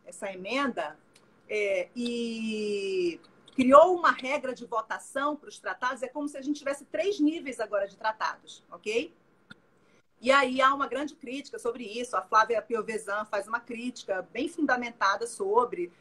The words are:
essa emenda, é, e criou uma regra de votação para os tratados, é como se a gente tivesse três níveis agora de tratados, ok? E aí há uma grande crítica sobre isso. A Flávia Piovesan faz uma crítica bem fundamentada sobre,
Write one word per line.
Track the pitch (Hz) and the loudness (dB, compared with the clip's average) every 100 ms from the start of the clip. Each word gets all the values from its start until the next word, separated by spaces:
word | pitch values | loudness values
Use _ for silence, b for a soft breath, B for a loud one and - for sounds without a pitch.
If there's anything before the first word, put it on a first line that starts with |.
| - | -20
essa | 180 202 | -12 -10
emenda, | 190 190 254 285 202 151 156 _ _ _ _ - | -10 -6 -2 -2 -2 -6 -8 _ _ _ _ -8
é, | 214 202 190 175 | -4 0 -2 -4
e | 240 240 240 233 226 220 214 208 202 196 190 175 165 - _ - | -6 -6 -4 -4 -6 -6 -4 -4 -4 -2 -2 -2 -4 -12 _ -8
criou | - 247 277 339 | 0 10 12 12
uma | 349 320 | 8 2
regra | - 254 285 254 | 2 0 -4 -4
de | 240 240 | -10 -6
votação | 226 214 190 - 269 285 294 | -6 -4 -8 -8 -4 -4 -4
para | - | -10
os | - | -14
tratados, | 208 185 247 269 | -10 -6 -4 -4
é | 254 | -8
como | 294 294 | -6 -8
se | 285 | -8
a | |
gente | 269 294 | -6 -6
tivesse | 269 285 - | -4 -6 -6
três | 302 370 403 | -4 -2 2
níveis | 302 330 277 240 | 2 0 -6 -8
agora | 214 202 196 | -2 -2 -2
de | - | -4
tratados, | 220 214 165 - - - _ | -6 -2 -4 -6 -14 -20 _
ok? | 175 214 220 330 _ _ _ - - _ _ _ b _ _ | -12 -4 -4 -4 _ _ _ -20 -20 _ _ _ b _ _
E | 233 | 2
aí | 277 262 262 | 4 4 4
há | 262 | 2
uma | 277 254 | 2 -2
grande | 247 294 | -6 -8
crítica | 302 240 269 - - | -10 -12 -10 -10 -8
sobre | 240 233 | -6 -6
isso. | 220 226 247 190 | -6 -8 -4 -4
A | |
Flávia | - 220 214 220 | 2 4 4 2
Piovesan | - 226 208 220 - 202 208 | -2 -4 -2 -6 -4 -6 -4
faz | 208 202 | -6 -4
uma | 233 | -6
crítica | - 226 247 - - 190 175 | -6 -8 -8 -8 -6 -6 -6
bem | 220 311 | -6 -6
fundamentada | - 285 247 240 - 196 202 233 | -2 0 0 -2 -2 0 0 -2
sobre, | - 196 220 240 175 175 b | -4 2 4 2 0 -8 b